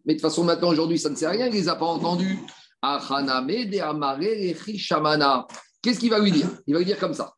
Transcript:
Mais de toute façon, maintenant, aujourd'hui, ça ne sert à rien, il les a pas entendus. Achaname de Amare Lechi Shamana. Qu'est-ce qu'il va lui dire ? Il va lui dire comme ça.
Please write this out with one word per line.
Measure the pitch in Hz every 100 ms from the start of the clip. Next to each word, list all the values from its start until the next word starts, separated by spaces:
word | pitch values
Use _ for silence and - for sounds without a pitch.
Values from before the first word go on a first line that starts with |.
| -
Mais |
de | 156
toute | 160
façon, | 160 170
maintenant, | 160 175
aujourd'hui, | 156 160 165
ça | 151
ne | 131
sert | 156
à |
rien, | 208 254
il |
les | 208 170
a | 160
pas | 165
entendus. | 160 165 175 190 190 - - - -
Achaname | 135 143 - 139 135 131 131
de | 226 220 196
Amare | 156 151 139 139
Lechi | 196 220 185 160 - 202
Shamana. | - 160 151 151 143 127 - - - -
Qu'est-ce | 233 247
qu'il | 233
va | 214
lui | 202
dire ? | 156 180 - -
Il |
va | 156
lui | 185
dire | 202
comme | 180 -
ça. | -